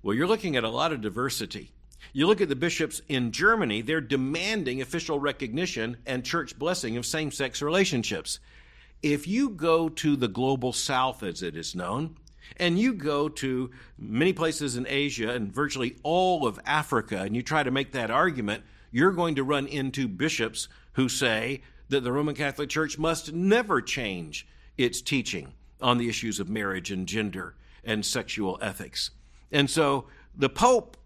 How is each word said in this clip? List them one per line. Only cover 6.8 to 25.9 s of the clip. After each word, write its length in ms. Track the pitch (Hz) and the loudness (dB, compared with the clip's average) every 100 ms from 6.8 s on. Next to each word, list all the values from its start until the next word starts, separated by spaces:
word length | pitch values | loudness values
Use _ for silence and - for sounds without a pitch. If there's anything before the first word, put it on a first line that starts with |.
| 120 117 | -2 -4
of 80 | 120 | -2
same-sex 560 | 160 151 - 135 - | -4 -4 -4 -4 -2
relationships. 800 | 147 180 190 131 107 90 - - - - - - - - | 0 2 4 2 0 -4 -4 -10 -12 -20 -20 -20 -20 -4
If 260 | 151 147 151 | 0 0 0
you 220 | 220 277 | 0 0
go 380 | 190 165 165 165 | 0 4 4 2
to 300 | 156 156 143 | 0 2 2
the 100 | 120 | 2
global 460 | 98 131 135 123 | 2 2 2 0
south, 500 | - - 131 131 120 | -2 0 2 0 -2
as 180 | 101 82 | -8 -4
it 140 | 90 78 | -6 -6
is 180 | 80 | -8
known, 440 | 90 87 117 160 - - - - - | -6 -4 -2 -4 -8 -20 -20 -20 -2
and 200 | 180 170 | 2 4
you 160 | 254 | 2
go 360 | 208 147 147 151 | 0 0 0 0
to 420 | 151 135 127 127 - - - | -2 -2 -2 -4 -10 -20 -16
many 360 | 107 110 175 | -4 2 2
places 420 | 185 165 151 147 120 | 4 0 0 -4 -4
in 100 | 123 | -2
Asia 420 | 139 143 113 110 | 0 0 -2 -2
and 220 | 120 101 | -2 -4
virtually 420 | 107 147 135 120 - | -2 -2 0 -4 -4
all 420 | 143 170 185 170 123 | 0 2 4 2 0
of 140 | 92 - | -2 0
Africa, 540 | 151 147 120 104 101 | 0 2 0 0 -4
and 140 | 101 | -2
you 80 | 117 | -2
try 220 | 120 156 | 2 2
to 80 | 131 | 2
make 200 | 135 135 | 0 -2
that 200 | 135 113 | -2 0
argument, 520 | 123 180 131 104 107 - - - | 2 2 2 -2 -4 -6 -20 -6
you're 200 | 120 180 | 4 4
going 240 | 175 170 139 | 4 0 0
to 80 | |
run 240 | 135 147 139 | 2 0 0
into 400 | 143 135 139 123 | -4 -4 -2 -4
bishops 600 | 92 156 156 113 - - - - | 0 0 0 -2 -2 -10 -12 -6
who 140 | - 131 | 0 2
say 540 | - 127 110 117 139 - - - | 2 2 2 -2 -6 -10 -20 -2
that 120 | 139 | 0
the 100 | 123 | 2
Roman 240 | 135 151 147 | 0 0 0
Catholic 340 | 147 139 147 | -4 -2 -2
Church 280 | 156 156 147 | 0 -2 0
must 340 | 156 160 - | 0 0 -4
never 500 | 165 190 226 214 147 | 0 4 4 4 0
change 680 | - - 110 92 78 73 - - - - | 0 -4 -4 -6 -8 -12 -14 -20 -14 0
its 240 | 123 120 | 0 2
teaching 520 | - 139 110 90 135 - - - | -2 -2 0 -6 -8 -18 -20 -2
on 180 | 131 | 2